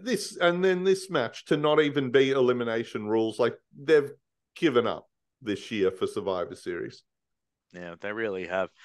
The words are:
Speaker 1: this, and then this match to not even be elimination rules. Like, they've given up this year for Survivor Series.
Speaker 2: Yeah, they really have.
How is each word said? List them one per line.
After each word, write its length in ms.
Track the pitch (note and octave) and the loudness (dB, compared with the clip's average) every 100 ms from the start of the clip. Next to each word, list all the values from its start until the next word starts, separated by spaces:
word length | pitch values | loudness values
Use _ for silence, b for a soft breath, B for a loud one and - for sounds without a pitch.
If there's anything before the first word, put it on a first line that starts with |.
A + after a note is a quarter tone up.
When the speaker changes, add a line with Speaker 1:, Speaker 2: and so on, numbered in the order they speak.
Speaker 1:
this, 340 | G#3+ A3 - - | -4 -4 -4 0
and 280 | F3 F3 | 2 2
then 200 | F#3 F3+ | 2 2
this 240 | F#3 F#3+ - | 2 0 -2
match 340 | D#3+ A2+ - - | -2 -2 -6 -2
to 100 | D3+ | 0
not 240 | D3+ D3+ | 2 4
even 300 | D3 C#3 B2+ | 2 0 2
be 200 | C3+ C3+ | 4 4
elimination 760 | C3+ B2 B2 A#2 A2+ A2+ A2+ G#2+ | 4 2 2 0 -2 -4 -6 0
rules. 320 | A2 A2 G#2+ | 0 0 0
Like, 180 | A#2 - _ - | 0 0 _ -8
they've 320 | C#3 D3+ C#3 - _ _ _ | 2 4 2 -10 _ _ _
given 320 | - E3 A#2+ A2 | 0 2 4 0
up 220 | E2 - _ _ _ | -4 -12 _ _ _
this 280 | G#2+ G2 - | -6 -6 -4
year 200 | A2 F#2 | 0 0
for 160 | F#2 G2 | 0 -4
Survivor 480 | G#2+ F#2+ F#2 E2+ F2+ | -4 -4 -4 -4 -8
Series. 460 | F#2 E2+ A1+ - _ _ _ _ _ _ _ | -10 -8 -10 -14 _ _ _ _ _ _ _
Speaker 2:
Yeah, 220 | F2+ F2 E2+ | -16 -14 -12
they 120 | G2+ | -10
really 340 | G#2+ A2 F#2 F2 | -6 -6 -6 -4
have. 240 | F#2+ F2+ B | -4 -4 B